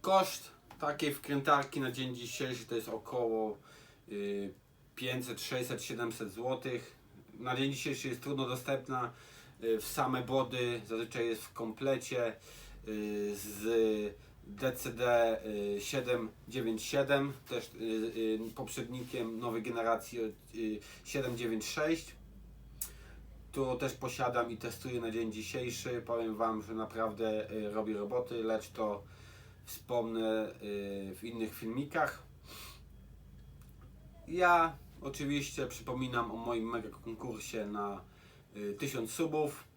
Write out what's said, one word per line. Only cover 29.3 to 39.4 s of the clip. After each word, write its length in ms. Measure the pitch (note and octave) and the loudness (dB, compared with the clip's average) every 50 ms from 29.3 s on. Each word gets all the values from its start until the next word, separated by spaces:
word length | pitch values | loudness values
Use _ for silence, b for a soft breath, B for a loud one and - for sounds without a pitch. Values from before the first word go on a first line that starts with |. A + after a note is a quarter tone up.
| B B B B B B B | B B B B B B B
wspomnę, 880 | - - - - - B2 A#2+ A2+ A2+ A2+ A2+ A2+ A2 A2 A2+ A2 G2+ - - G#2 | -12 -12 -12 -6 0 0 2 2 2 0 2 2 4 4 2 2 -2 -4 -8 -6
y, 520 | G#2 G2+ G2+ G2+ G2 G2 G2 G2 F#2+ F#2 | -4 -4 -2 -2 -4 -4 -4 -6 -6 -8
w 100 | F2 G#2+ | -8 -8
innych 300 | A#2+ A#2 A#2 A2 A2 - | -8 -4 -4 -4 -4 -4
filmikach. 680 | - A#2 A2 A#2 B2+ C#3+ C#3 - E3+ D3 - - - - - - - B B B B B B B B B - - - - - - - - - - - - - - - - - - - - - - - - - - - - - | -6 -6 -4 -2 -2 -4 0 2 2 4 4 2 -6 -14 -18 -20 -20 B B B B B B B B B -18 -20 -20 -20 -18 -20 -20 -18 -18 -18 -18 -18 -18 -18 -18 -18 -20 -18 -20 -20 -18 -18 -18 -20 -20 -20 -16 -8 -4
Ja 480 | D#3+ F3+ F3+ F3 F3 E3+ E3 E3 D#3+ - - - - - | 4 6 8 10 10 10 8 6 4 -4 -14 -18 -16 -8
oczywiście 680 | - C#3 C3+ - D3 C#3 C#3+ C#3+ C#3 - - - C3+ | -8 -8 -4 -2 0 2 2 2 0 0 -2 -2 -2
przypominam 640 | B2 - - - - B2+ B2+ C3 B2+ B2 A#2+ A#2 A2 | -2 -2 -6 -4 -4 -2 -2 -2 0 2 2 0 2
o 60 | A2 | -2
moim 340 | A2+ A#2 A#2 A#2+ A#2 A2 A2+ | -4 -2 0 0 0 0 0
mega 180 | A#2 A#2 G#2 G#2 | -2 -2 -4 -6
konkursie 800 | - - - A2+ A2+ A2 - B2 A2 G#2+ - - - A2+ G#2 | -12 -10 -8 -8 -8 -6 -6 -6 -6 -6 -6 -6 -4 -4 -2
na, 380 | G2+ G#2 G#2 G#2 G2+ G2+ G2 - B B B B B B B B B - | -2 -2 -2 -2 -2 -4 -6 -10 B B B B B B B B B -10
y, 200 | G#2 G#2 G2+ G2 - | -6 -4 -4 -4 -2
tysiąc 320 | - C#3 - B2 A2+ A2 | -4 -2 -2 -2 -4 -4
subów. 540 | - - E3 D#3 D3+ D3+ | 0 0 0 2 4 2